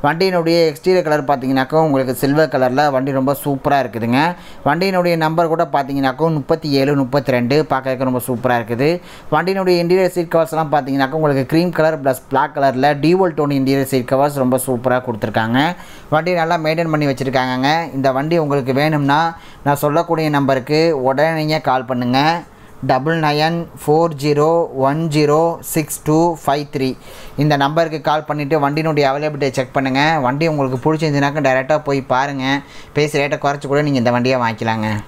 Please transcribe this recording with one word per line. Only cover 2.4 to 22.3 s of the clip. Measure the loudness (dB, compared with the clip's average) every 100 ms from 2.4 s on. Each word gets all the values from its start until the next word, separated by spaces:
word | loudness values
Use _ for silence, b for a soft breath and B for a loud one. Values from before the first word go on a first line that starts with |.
| 2 2
கலர்ல | 0 2 2 0
வண்டி | 0 0
ரொம்ப | 0 -2
சூப்பரா | -2 -2 0 0
இருக்குதுங்க. | 0 -4 0 2 0 -2 B B -2
வண்டியினுடைய | 0 0 2 0 0 0
number | 0 0
கூட | 0 0 -2
பார்த்தீங்கன்னாக்கா, | -2 -2 -2 0 0 0
முப்பத்தி | -2 -2 0 0
ஏழு, | 2 0
முப்பத்தி | 0 -2 0 0
ரெண்டு, | 2 0 2
பார்க்கறதுக்கு | -2 -2 -2 -2
ரொம்ப | -2 -2
சூப்பரா | -4 0 -2
இருக்குது. | -2 0 0 0 B B B -2
வண்டியினுடைய | 0 0 2 2 4
interior | 2 2 0
seat | 0 0
கவர்ஸ்லாம் | 0 -2 0 0
பார்த்தீங்கன்னாக்கா, | 0 -2 0 0
உங்களுக்கு | 0 0 2
cream | 2 0 2
color | 0 2
plus | -2 -2 -2
black | -2 -2 0
கலர்ல | 0 2 0 2 2
டியூவல் | 2 2 0
tone | 0 0
interior | 2 0 0
seat | -2 0 2
covers | 2 0 0
ரொம்ப | 0 0
சூப்பரா | -2 0 -2 -2
கொடுத்துருக்காங்க. | -6 -4 -2 0 0 0 -4 B B B
வண்டி | -2 0 -2
நல்லா | 0 0 0
maintain | -2 0
பண்ணி | 0 0
வச்சிருக்காங்கங்க. | -2 -2 0 0 0 0 0 -2 -2
இந்த | 0 0
வண்டி | 0 0
உங்களுக்கு | 2 -2 0 0
வேணும்னா, | 0 0 2 2 0 -4 B B -2
நான் | 0
சொல்லக்கூடிய | 2 0 0 -2 0 0
நம்பருக்கு | 2 0 0 2 2 2 0
உடனே | 2 0 0
நீங்க | -2 -2 0
call | -2 -2
பண்ணுங்க. | -4 0 2 2